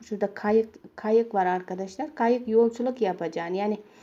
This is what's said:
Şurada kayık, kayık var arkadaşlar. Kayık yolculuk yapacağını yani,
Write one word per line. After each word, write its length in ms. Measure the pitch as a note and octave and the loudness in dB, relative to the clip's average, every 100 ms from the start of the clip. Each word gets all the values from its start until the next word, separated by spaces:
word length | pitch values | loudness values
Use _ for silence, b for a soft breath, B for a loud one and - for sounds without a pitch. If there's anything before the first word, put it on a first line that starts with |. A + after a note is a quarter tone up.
| - | -10
Şurada 280 | G3+ G3+ | -4 -4
kayık, 640 | - G#3 A3 A3 - - - | -2 2 2 2 -6 -20 -8
kayık 380 | G#3+ A3+ A3+ G#3 | 2 2 2 0
var 100 | F3+ | 2
arkadaşlar. 720 | F#3 F#3 F#3 F#3+ - D4+ - | 0 -4 -8 -8 -8 -10 -2
Kayık 320 | A#3 A#3+ A#3+ | 0 0 2
yolculuk 540 | A3 A#3 A3+ B3 B3 | 4 4 2 -4 0
yapacağını 540 | G3 F3+ E3 E3+ E3+ F#3 | -2 -2 -6 -6 -4 -2
yani, 220 | G#3 G#3 B B | -2 -4 B B